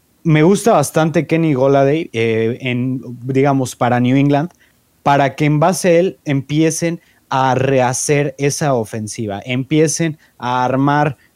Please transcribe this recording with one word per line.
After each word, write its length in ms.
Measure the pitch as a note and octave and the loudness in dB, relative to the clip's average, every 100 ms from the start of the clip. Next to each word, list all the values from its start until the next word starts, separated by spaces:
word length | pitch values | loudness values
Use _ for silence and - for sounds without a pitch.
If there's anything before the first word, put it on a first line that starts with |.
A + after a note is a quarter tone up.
| _ _ | _ _
Me 200 | E3 D3+ | 0 2
gusta 300 | D#3+ G3+ A#3 | 4 2 2
bastante 520 | F#3 C#3 D#3+ D#3+ E3 D3+ | 2 2 0 0 0 -2
Kenny 300 | E3 E3 C3 | 0 0 2
Golladay, 560 | C3+ C#3 C#3 D#3 - | 2 4 2 0 -4
eh, 460 | A2+ A2+ A2+ A2+ A#2+ | -4 -2 0 -2 -4
en, 400 | C3 B2 B2+ C3 B2 B2 | -6 -4 -4 -6 -10 -14
digamos, 520 | B2 C3+ C#3+ C3+ B2 - | -4 0 2 2 -2 -2
para 240 | B2 A#2+ | 0 2
New 160 | B2 C3+ | 2 2
England, 360 | C#3+ C#3+ F3 _ _ _ _ _ | 2 2 -2 _ _ _ _ _
para 340 | - C#3+ C#3 - | 0 2 2 0
que 100 | D3+ | 0
en 140 | D3+ | 2
base 300 | E3+ F#3+ F#3+ | 2 2 2
a 100 | E3+ | 2
él 200 | F3+ - | 2 -4
empiecen 800 | - C#3 - D3 D#3+ D#3 E3+ E3+ _ _ - | -4 -4 -2 0 0 0 -6 -6 _ _ -6
a 260 | C3 C3 B2+ | -2 0 0
rehacer 800 | B2+ C3+ B2 B2 - C#3+ C#3+ - | 2 2 0 -2 -2 0 -2 -2
esa 380 | C#3+ - D#3 B2+ | -4 -2 -2 -2
ofensiva, 680 | A2 A#2 G#2+ - G#2+ G2 | -4 -8 -10 -8 -8 -8
empiecen 760 | B2+ B2+ C3 D#3 D#3 - E3 D3 _ - | -6 -6 -2 2 2 0 -4 -6 _ -12
a 260 | B2 B2+ | -4 -2
armar 540 | B2+ C3 C#3 C#3+ D3 - _ | 0 0 2 2 0 -4 _